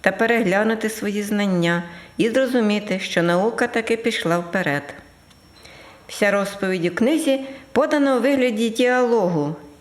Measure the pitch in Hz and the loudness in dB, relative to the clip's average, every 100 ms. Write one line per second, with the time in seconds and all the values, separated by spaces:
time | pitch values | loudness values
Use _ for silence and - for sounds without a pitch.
0 | - - 226 233 196 190 220 220 220 220 | 0 2 0 2 2 2 2 0 -4 -6
1 | 202 202 208 214 202 180 170 170 170 - | -6 -4 -4 -2 0 2 2 0 -4 -14
2 | - - 226 233 262 247 214 208 208 190 | -20 -2 0 2 2 2 2 0 -2 -6
3 | - - 170 175 208 226 240 - 220 233 | -2 0 2 2 2 0 -2 -2 -2 -2
4 | - 147 165 170 175 190 165 143 - - | -2 -2 0 -2 -2 -4 -2 -2 -6 -18
5 | - - - - - - - - - - | -20 -20 -20 -20 -20 -20 -20 -20 -20 -20
6 | - - 202 202 196 - 190 185 170 175 | -18 0 2 2 -2 -4 -4 0 -2 0
7 | 233 311 320 269 269 - - - 294 294 | 2 2 2 0 -2 -14 -4 0 2 2
8 | 277 254 233 277 247 214 233 226 247 254 | 2 2 2 2 2 0 -2 0 2 2
9 | 247 233 185 165 147 160 - - | 2 2 2 0 -2 -6 -12 -20